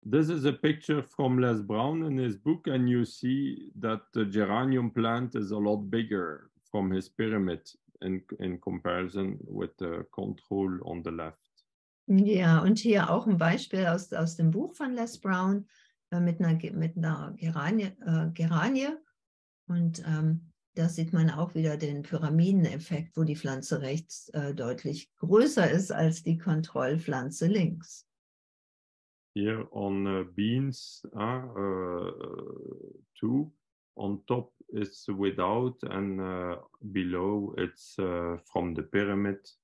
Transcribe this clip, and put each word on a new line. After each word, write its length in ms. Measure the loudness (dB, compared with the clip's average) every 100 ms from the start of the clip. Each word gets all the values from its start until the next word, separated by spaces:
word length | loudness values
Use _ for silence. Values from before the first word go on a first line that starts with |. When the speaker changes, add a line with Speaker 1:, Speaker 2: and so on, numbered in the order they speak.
Speaker 1:
this 260 | 2 2 4
is 160 | 2 0
a 60 |
picture 480 | 2 0 0 0 -2
from 380 | -2 -2 2 4
Les 220 | 4 2
Brown 420 | 0 -2 0 -2
in 140 | -2 0
his 200 | -2 -2
book, 300 | 0 0 0
and 200 | 2 4
you 140 | 4 0
see 680 | -2 -2 0 -2 -6 -12 -6
that 220 | -4 -4 -4
the 120 | -2 0
geranium 680 | 2 2 2 2 2 2
plant 440 | 0 2 0 -2 -4
is 160 | -2
a 60 | 0
lot 320 | 2 0 0
bigger 600 | -2 0 -2 -2 -6 -14 _ _
from 220 | -2 0
his 180 | 0 -2
pyramid 520 | -4 0 2 0 -2 -8 -20 _ _
in, 200 | -4 -4 -6 -6
in 200 | -4 -4
comparison 800 | -6 -4 -2 -2 -2 -4 -4 -6
with 280 | -8 -6 -6 _
the 260 | -6 -6 -8
control 640 | -8 -6 -8 _ -2 -2 -4 -6
on 160 | -8
the 80 | -6
left. 260 | -6 -8 -12 _ _ _ _ _ _ 4
Speaker 2:
Ja, 520 | 6 6 4 6 6
und 160 | 6 4
hier 300 | 4 4 4
auch 160 | 2 2
ein 100 | 2
Beispiel 480 | 4 2 -2 0 2
aus, 240 | 0 -2
aus 220 | -2 -2 4
dem 160 | 4
Buch 220 | 4 -2 -4
von 180 | -4
Les 260 | -2 -4 -4
Brown, 480 | -2 0 2 0 -2 _ _ _ _
äh, 80 | 0
mit 200 | 2 2
einer 160 | 2 2
Ge-, 180 | 0
mit 240 | -2 -2 0
einer 360 | -2 -2 -6 -6
Geranie, 540 | -4 -2 0 0 -2 -6 -2
äh, 240 | 0 0
Geranie. 560 | 0 2 2 2 0 0 -4 _ _ _ _ _ _ -4
Und, 360 | 0 0 0 -2
ähm, 420 | 0 2 0 -4 _ _
da 140 | 0 0
sieht 240 | 0 0
man 180 | 4 4
auch 240 | 2 -2
wieder 220 | 0 0 0
den 260 | -4 -4
Pyramideneffekt, 1120 | -4 -4 2 4 6 6 4 0 -6 -6 -4 0
wo 60 | 0
die 100 | 0
Pflanze 460 | -4 -4 -2 -2
rechts, 480 | -2 -4 -6 -18 -8
äh, 240 | -6 -4 -4
deutlich 580 | -4 -4 -6 -8 -12 _
größer 520 | 4 6 6 6 4
ist 220 | 4 2
als 320 | 2 2 2
die 140 | 0 0
Kontrollpflanze 1120 | 2 0 0 -2 0 0 -2 -4 -4 0 2
links. 600 | 4 2 -2 -12 -20 _ _ _ _ _ _ _ _ _ _ _ _ _ -2
Speaker 1:
Here 320 | -2 -2 -6
on, 340 | -6 -4 -2 -2
uh, 160 | -2 -4
beans, 720 | -2 0 0 -2 -6 -14 -16 -14
uh, 60 | -6
uh, 920 | -4 -4 -8 -6 -4 -4 -4 -4 -6 -8 -12 -12 -12 -14 -14 -14 -16 -20 _ _
too, 320 | -2 0 -2 _ _ _ _ -8
on 300 | -6 -6 -4
top 260 | -4 -4 _ -10
is 360 | -8 -8 -8 -10
without 680 | -2 -2 0 0 0 -2 -4 -8
and, 300 | -4 -4 -4
uh, 360 | -4 -4 -6 -8 -12 _
below 720 | -6 -2 -2 0 0 0 -2 -4
it's, 400 | -4 -6 -12 -4
uh, 380 | -2 -2 -2 -6 _
from 280 | -4 -2 -4
the 60 |
pyramid. 580 | -2 0 0 0 0 -2 -10 _